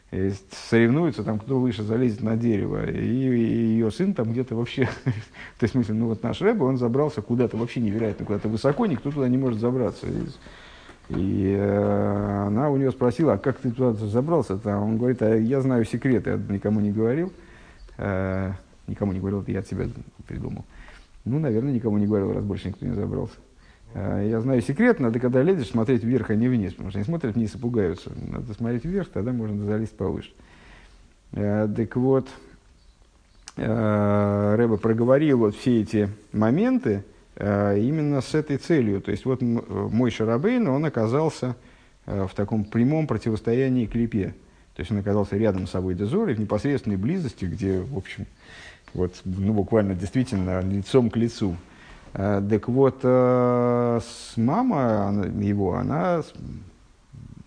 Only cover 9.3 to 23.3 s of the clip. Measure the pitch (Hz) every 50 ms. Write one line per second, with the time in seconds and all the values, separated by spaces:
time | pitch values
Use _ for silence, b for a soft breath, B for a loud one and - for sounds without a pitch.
9.3 | 123 131 135 127 117 104 113 120 127 131 120 92 - - - 90 92 104 - -
10.3 | - - B B B B B B B B B B B B B - - - 95 98
11.3 | 98 101 95 95 98 98 101 101 101 101 101 104 101 101 101 101 101 101 104 101
12.3 | 101 101 101 101 104 110 143 151 143 135 139 131 120 - 123 123 120 - 165 139
13.3 | 101 101 - 139 123 - - 127 113 123 127 123 113 104 110 104 101 120 131 160
14.3 | 175 160 123 - 95 98 113 107 101 101 104 107 110 110 120 127 127 - 113 107
15.3 | 113 110 113 113 135 139 131 135 127 120 110 - - 117 - 135 123 104 - 101
16.3 | 98 101 101 107 101 98 - 104 107 107 104 104 101 107 110 113 127 156 175 190
17.3 | - B B B B B B B B B B B B - 101 101 95 95 95 95
18.3 | 95 95 95 95 95 95 - - - - - - 104 - 104 101 92 95 95 98
19.3 | 101 101 92 - 101 95 98 - 98 95 92 - - - - - - - - -
20.3 | - - - - - - - - B B B B B B B B B B - 107
21.3 | 127 151 160 139 107 110 123 143 135 117 104 113 104 104 104 101 107 101 98 98
22.3 | 98 98 101 101 92 90 - 92 98 - 95 95 92 98 98 98 98 95 95 101